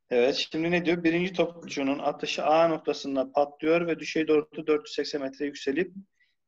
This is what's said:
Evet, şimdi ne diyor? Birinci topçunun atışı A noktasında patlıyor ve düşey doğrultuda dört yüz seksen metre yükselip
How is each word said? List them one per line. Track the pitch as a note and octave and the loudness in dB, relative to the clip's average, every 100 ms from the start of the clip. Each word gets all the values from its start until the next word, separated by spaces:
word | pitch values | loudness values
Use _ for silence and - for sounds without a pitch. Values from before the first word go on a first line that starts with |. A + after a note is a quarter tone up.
| _ | _
Evet, | B2 B2+ | 2 4
şimdi | - - D#3+ E3 | 2 -2 -2 0
ne | F3 | 0
diyor? | E3+ F3 | 2 0
Birinci | E3 E3+ F3+ | 2 2 0
topçunun | F3+ E3 - D3 C#3+ C3+ C#3+ | 0 -2 -4 -10 -4 -2 0
atışı | C#3+ D3 D3+ - D3+ | -2 -2 -4 -2 2
A | D#3 E3 | 4 4
noktasında | D#3 - - C#3+ C3+ C3 | 2 -2 -4 -2 -2 0
patlıyor | - C#3+ - D#3 E3+ E3+ | 0 0 0 2 2 2
ve | D#3 | -4
düşey | D3+ E3 D#3 | -2 -2 2
doğrultuda | D3+ D3+ - D#3 | 2 2 -4 -2
dört | D3+ - | -2 -2
yüz | |
seksen | - C#3 D3 | -6 -4 -4
metre | C3+ C3+ C#3+ | -6 -6 -8
yükselip | C#3 - C#3+ F#3+ G3 - _ _ _ | -4 -4 -2 -4 -8 -20 _ _ _